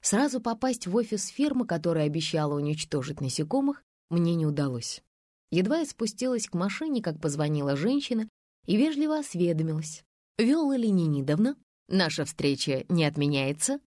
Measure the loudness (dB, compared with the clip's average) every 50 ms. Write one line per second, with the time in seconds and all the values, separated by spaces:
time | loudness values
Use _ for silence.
0 | -2 2 2 2 2 2 0 -2 -2 -4 -4 -2 0 -2 -2 -2 -4 -2 0 0
1 | 0 0 -2 -4 -4 -6 -2 0 0 0 2 0 0 0 -2 -2 0 0 2 2
2 | 2 0 0 -2 -4 -2 0 0 0 0 0 0 0 -2 -2 -4 -4 -4 -4 -4
3 | -2 -4 -6 -4 -4 -4 -2 -2 -4 0 0 0 0 0 -2 -4 _ _ _ _
4 | _ _ 0 2 2 4 2 2 2 0 2 0 -2 -2 -2 -4 -6 -8 -10 -12
5 | _ _ _ _ _ _ _ _ _ _ 0 0 2 2 2 0 0 -4 -4 _
6 | -4 -4 -2 -2 -2 -2 0 -2 -4 -4 -2 -2 -2 -2 -2 -4 -4 -2 -2 -2
7 | -2 -2 -6 -2 -2 -4 -2 0 0 0 0 0 0 0 0 0 0 0 0 0
8 | -2 -2 -2 -4 -4 -6 _ _ _ _ _ _ _ 0 2 2 4 2 2 0
9 | 0 0 0 -2 -4 -4 -2 0 0 2 2 2 0 0 -2 -4 -4 -6 -12 -16
10 | _ _ _ _ _ _ _ 0 4 4 4 4 4 2 2 2 2 2 4 4
11 | 4 2 2 0 2 0 2 4 4 2 2 _ _ _ _ _ _ _ 0 2
12 | 2 2 0 -2 -4 -6 -4 -2 0 0 0 0 0 -2 -2 -2 -2 0 2 2
13 | 2 2 2 0 0 2 2 0 0 -2 -2 -2 -2 -2 -2 -4 _